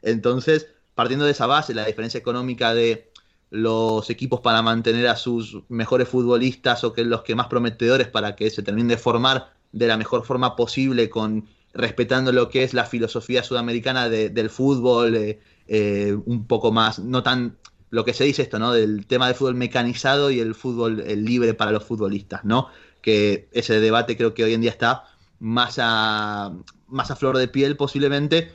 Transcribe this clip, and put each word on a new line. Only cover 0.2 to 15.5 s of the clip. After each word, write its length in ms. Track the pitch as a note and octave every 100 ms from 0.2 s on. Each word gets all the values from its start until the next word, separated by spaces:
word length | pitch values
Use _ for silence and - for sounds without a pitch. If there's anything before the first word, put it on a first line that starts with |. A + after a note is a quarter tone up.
| A2+ B2+ B2+ D#3 D#3 _ _ -
partiendo 300 | A#2 C3+ D3
de 60 |
esa 140 | C#3 A#2+
base, 280 | C#3+ D#3
la 120 | A2+ G#2+
diferencia 320 | A2 A2+ A#2
económica 540 | A2+ A#2+ B2+ A#2+ A#2+
de 320 | A#2 A#2 A2+ - - _ _ _
los 580 | G#2+ A2+ A2+ A2+ A2 A2
equipos 320 | A#2+ C3 B2
para 200 | B2 A2+
mantener 460 | A2+ A2+ A#2 A2+ A#2+
a 80 | A2+
sus 440 | - A#2+ G#2+ G#2+ -
mejores 380 | A#2 A2 B2+ B2
futbolistas 760 | B2+ A#2+ A#2+ B2+ B2 C3 A#2+
o 100 | A#2+
que 100 | A2+
los 200 | A#2 A2+
que 120 | - A#2
más 120 | A#2+
prometedores 600 | B2 A#2+ A#2 A#2 C3 A#2
para 280 | A2 G#2 G2+
que 140 | G#2+
se 120 | -
terminen 280 | G2+ G#2 A#2+
de 80 | A#2
formar 560 | B2 A#2 B2+ C3 - _ _
de 160 | - A#2
la 100 | A2
mejor 260 | G#2 B2
forma 320 | A2+ B2+ B2+ A#2+
posible, 540 | A#2 - C3+ B2 A2+
con, 380 | - G#2+ G#2+ G#2 _ _
respetando 580 | - A#2 A2 A#2 B2+ C3
lo 180 | B2 A#2
que 140 | C3+
es 100 | C3
la 120 | B2 A2+
filosofía 580 | A#2+ A2+ A#2+ - B2
sudamericana 680 | A#2 B2 A#2 A#2+ A#2+ C3 A#2+
de, 200 | A2+ G#2+
del 200 | G#2 A2
fútbol, 680 | - C3+ C3+ B2 A#2+ A#2+ A2+
eh, 240 | G#2 G#2+ _